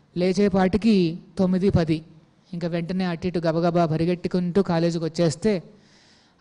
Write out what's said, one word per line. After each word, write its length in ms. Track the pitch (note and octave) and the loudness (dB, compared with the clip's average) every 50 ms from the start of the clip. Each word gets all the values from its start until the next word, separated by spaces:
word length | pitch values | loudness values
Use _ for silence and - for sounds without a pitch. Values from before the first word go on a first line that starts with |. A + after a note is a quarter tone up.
| _ _ - | _ _ -6
లేచేపాటికి 1000 | E3+ F3+ F#3+ F3+ G3 G3+ G3+ F#3+ G3 F#3 F#3 G#3+ G3+ G3 A3+ G#3+ F#3+ F3 D#3+ E3 - - - - | -2 -2 0 2 2 0 2 2 2 2 2 0 0 2 4 4 4 2 0 -2 -6 -14 -12 -2
తొమ్మిది, 320 | - F#3+ F#3 F#3 F3+ F#3+ G3 | -2 0 0 2 2 0 2
పది. 360 | - F#3 E3 D3+ D#3+ D#3+ D#3+ - - - _ _ _ _ _ - F3+ | 2 2 2 2 -2 -4 -4 -14 -20 -20 _ _ _ _ _ -12 -10
ఇంకా 140 | F3 F3 | -8 -6
వెంటనే 380 | E3 E3+ E3+ E3+ D#3+ F#3 F#3 F#3 | -4 -4 -4 -4 -4 -4 -4 -4
అటు 220 | F3+ E3+ D#3 - | -4 -4 -4 -4
ఇటు 120 | F#3 E3 F3+ | -4 -4 0
గబగబా 460 | E3 E3 D#3 E3+ E3+ F3 E3 F3 E3+ | 0 0 0 2 0 2 2 2 2
పరిగెట్టుకుంటూ 760 | D3+ D#3+ D#3+ E3 F3 F3+ E3+ - F3 - F3+ F3+ F3 D#3+ G3 | 2 0 0 0 -2 -2 -4 -4 -4 -2 -2 -2 0 0 0
కాలేజీకి 440 | F3+ F#3 E3+ E3 E3+ E3+ E3 E3 E3 | 0 2 0 0 0 0 -2 -2 -6
వచ్చేస్తే 580 | D#3+ D#3+ E3+ E3+ D#3+ - - - A3 G3+ E3 - - - _ _ _ _ _ _ _ _ _ _ _ _ - | -6 -2 0 0 0 0 0 -2 -2 -2 -2 -6 -12 -20 _ _ _ _ _ _ _ _ _ _ _ _ -10